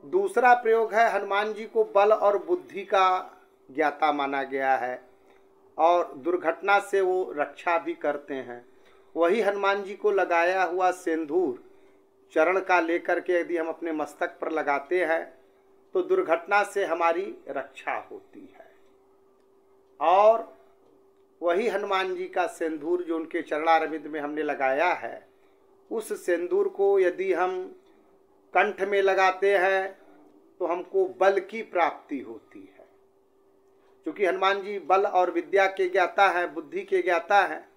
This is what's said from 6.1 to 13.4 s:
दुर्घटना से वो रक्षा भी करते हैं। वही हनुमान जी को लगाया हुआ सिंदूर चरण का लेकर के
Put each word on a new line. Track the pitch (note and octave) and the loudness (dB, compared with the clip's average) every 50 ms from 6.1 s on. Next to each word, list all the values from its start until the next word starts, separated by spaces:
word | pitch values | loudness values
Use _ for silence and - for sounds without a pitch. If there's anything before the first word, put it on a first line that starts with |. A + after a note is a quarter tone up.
| - D3 | -6 -8
दुर्घटना | B2+ E3 F3+ F3 - D#3+ E3 - - G3+ G3+ G3+ | -4 -2 -2 0 0 -2 -4 -2 0 2 2 2
से | G3+ - - G3 | 2 0 0 0
वो | F#3+ F#3 F#3 F#3 F#3 F3+ F3+ D3 | 0 2 0 -2 -2 -4 -4 -4
रक्षा | C#3+ C3+ - - - F3+ E3+ E3 | -6 -6 -6 -6 -4 -2 -2 0
भी | C#3+ E3 E3+ | -2 -4 -10
करते | - - D3+ D3 C#3+ - - C#3+ | -4 -4 -4 -4 -4 -8 -10 -10
हैं। | C3+ B2 A#2+ A#2+ A#2+ - - _ - _ - _ _ _ _ _ | -10 -10 -12 -16 -18 -18 -20 _ -20 _ -20 _ _ _ _ _
वही | D#3+ E3 E3+ F#3+ A#3+ | 0 2 2 2 2
हनुमान | G3+ G3 G3+ G3+ G3 G3 G3 G3+ | 0 0 -2 0 0 0 0 -2
जी | G3+ F#3+ G#3 | -4 -10 -12
को | - - G#3 | -2 -2 0
लगाया | G3+ F#3+ F3+ E3+ F3 E3+ E3+ F3 F#3 F#3+ F#3 | 2 2 0 2 2 2 2 2 2 0 0
हुआ | E3+ F3 F#3 F#3 F3+ | 0 0 0 0 0
सिंदूर | F3+ F3+ - E3+ D#3+ D#3+ D#3+ C#3+ D3 F3+ F#3 D3 A#2+ - - - - _ _ _ _ _ _ _ _ _ _ _ | 0 -2 -4 -4 -4 -4 -4 -2 -2 0 0 0 -4 -8 -14 -20 -20 _ _ _ _ _ _ _ _ _ _ _
चरण | - E3 D#3 E3+ F#3 F#3+ | 0 2 2 2 2 -2
का | F#3 - F#3 F3 | 0 2 2 2
लेकर | E3 E3 E3+ E3+ E3+ - F3 E3+ | 2 0 -2 -2 0 -2 -2 -2
के | - - F3+ F3 | 0 0 0 0